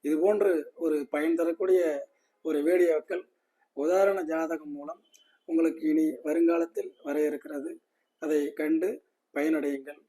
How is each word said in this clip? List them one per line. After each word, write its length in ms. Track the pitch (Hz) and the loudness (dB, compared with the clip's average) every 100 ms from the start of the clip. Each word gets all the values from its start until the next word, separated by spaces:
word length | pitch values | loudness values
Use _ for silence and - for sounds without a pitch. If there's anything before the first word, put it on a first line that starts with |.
இது 100 | 147 151 | -2 0
போன்று 320 | 185 214 196 165 - | 2 4 2 2 -2
ஒரு 220 | - 165 151 143 | -4 -2 -2 -2
பயன் 280 | 147 156 165 | -2 0 0
தரக்கூடிய 440 | 170 165 190 185 170 143 139 _ _ _ | 0 -2 2 2 2 -2 -8 _ _ _
ஒரு 140 | 160 151 | -4 -2
வீடியோக்கள் 600 | 151 180 175 156 - 180 - _ _ _ _ - | 2 4 4 2 -2 -8 -8 _ _ _ _ -4
உதாரண 420 | 151 185 196 196 | 0 4 4 2
ஜாதகம் 500 | 160 160 160 160 294 | -2 -4 -2 -6 -8
மூலம் 280 | 143 - 339 _ _ _ _ - | -14 -12 -16 _ _ _ _ -4
உங்களுக்கு 360 | 165 165 - 156 | 0 0 0 0
இனி 180 | 156 156 - | 2 2 -2
வருங்காலத்தில் 680 | 151 160 170 170 165 - - _ | -2 2 4 2 0 -4 -10 _
வர 140 | - - - | -6 -2 0
இருக்கிறது. 440 | - 302 294 - - _ _ _ _ | -2 -8 -10 -10 -12 _ _ _ _
அதை 180 | 151 151 143 | -2 0 0
கண்டு 360 | - 156 160 180 247 _ _ _ | -4 0 0 0 -4 _ _ _
பயனடையுங்கள். 680 | 147 151 160 143 139 135 - | -2 0 0 -2 -6 -10 -18